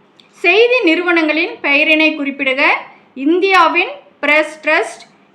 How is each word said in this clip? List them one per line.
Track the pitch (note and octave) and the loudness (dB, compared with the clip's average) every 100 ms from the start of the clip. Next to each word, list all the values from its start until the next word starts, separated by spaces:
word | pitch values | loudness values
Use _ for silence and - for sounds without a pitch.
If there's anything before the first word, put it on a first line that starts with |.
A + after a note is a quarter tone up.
| _ _ _ _ | _ _ _ _
செய்தி | E4+ G4 A#4+ B4+ F4+ | 2 4 4 2 2
நிறுவனங்களின் | E4 F4 E4 D4+ D4+ G4 A#4 C#4+ | 0 0 0 0 -2 -4 -6 -2
பெயரினை | C#4+ D#4 D#4 D#4 D#4 | 0 2 2 2 -2
குறிப்பிடுக. | C#4 C#4 C4 C4 D#4+ A#4+ - - _ - C#4 | -6 -4 -4 0 0 -2 -8 -20 _ -6 -2
இந்தியாவின் | F4+ F#4+ F#4 D#4+ E4+ A4 C#5+ - - | 0 2 2 2 0 -4 -8 -20 -6
பிரஸ் | C#4+ D4+ D4+ - | 0 0 -2 -6
ட்ரஸ்ட், | D4 E4 - - - _ _ | -2 -2 -2 -10 -20 _ _